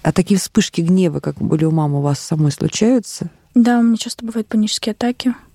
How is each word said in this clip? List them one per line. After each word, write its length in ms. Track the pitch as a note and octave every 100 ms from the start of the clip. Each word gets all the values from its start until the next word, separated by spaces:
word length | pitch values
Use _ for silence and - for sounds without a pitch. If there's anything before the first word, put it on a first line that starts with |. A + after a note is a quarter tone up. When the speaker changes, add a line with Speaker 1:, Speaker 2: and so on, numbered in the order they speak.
Speaker 1:
А 100 | -
такие 280 | - F3 G3
вспышки 400 | - - - -
гнева, 400 | E3 F#3 F3+ C#3+
как 160 | D3 C#3+
были 300 | - D#3 D#3+
у 40 |
мамы, 280 | D#3+ D3+ C#3+
у 20 |
вас 180 | C#3+ C#3+
самой 320 | - D#3+ D3
случаются? 760 | - D#3 - A3 B3+ - - F3+ _ _
Speaker 2:
Да, 240 | B3 A#3 A#3+
у 40 |
меня 160 | A#3 A3
часто 260 | A#3 -
бывают 220 | A3+ A3+ G#3+
панические 440 | A3 G#3+ - -
атаки. 420 | G#3+ A#3+ B3 B3+ A#3+ -